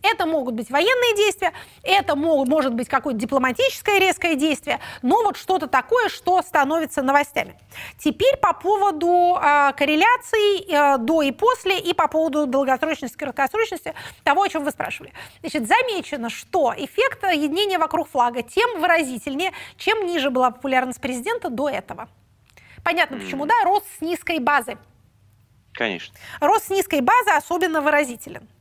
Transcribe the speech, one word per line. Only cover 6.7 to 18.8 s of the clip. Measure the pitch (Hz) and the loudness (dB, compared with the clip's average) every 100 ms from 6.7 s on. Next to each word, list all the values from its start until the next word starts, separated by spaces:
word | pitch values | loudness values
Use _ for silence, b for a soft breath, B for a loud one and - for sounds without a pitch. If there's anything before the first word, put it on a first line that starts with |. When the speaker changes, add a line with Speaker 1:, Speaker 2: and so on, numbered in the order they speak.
| 320 311 - | 0 -2 -2
Speaker 1:
новостями. | 262 285 285 - 185 - _ B B - | 2 2 2 -4 -6 -10 _ B B -6
Теперь | 302 - 480 554 | -4 2 2 2
по | 381 | 0
поводу, | 339 359 415 403 302 339 359 349 359 | 0 0 2 2 0 2 4 4 2
а, | 285 294 285 | 4 4 2
корреляций, | - 285 302 415 494 - 440 415 392 - | 2 0 4 4 2 0 0 2 0 0
э, | 294 285 269 | 2 4 2
до | 226 320 | 2 2
и | 277 | 0
после, | - 440 494 381 370 | 0 0 2 0 -2
и | 339 | -2
по | 339 320 | 0 0
поводу | 311 320 294 294 | 0 0 0 0
долгосрочности, | 262 269 254 320 311 247 - | 0 0 0 -2 -4 -8 -10
краткосрочности, | 285 240 269 427 440 330 - B B B | -8 -4 -2 -2 -4 -6 -10 B B B
того, | - 302 | 0 2
о | 403 | 2
чём | 320 285 | -2 -4
вы | |
спрашивали. | - - - - B B B | -4 -6 -10 -14 B B B
Значит, | 330 302 220 | -8 -4 2
замечено, | 453 508 392 - 285 233 | 2 2 -4 -6 -8 -8
что | - - 359 262 - | -10 -4 0 0 0
эффект | 269 - 523 - | -4 -2 -2 -2
единения | 381 320 294 330 403 359 | -2 0 0 0 0 0
вокруг | 311 330 311 | 0 -2 -2
флага | 277 240 240 | 0 0 -2
тем | 233 - 480 392 | -4 0 0 2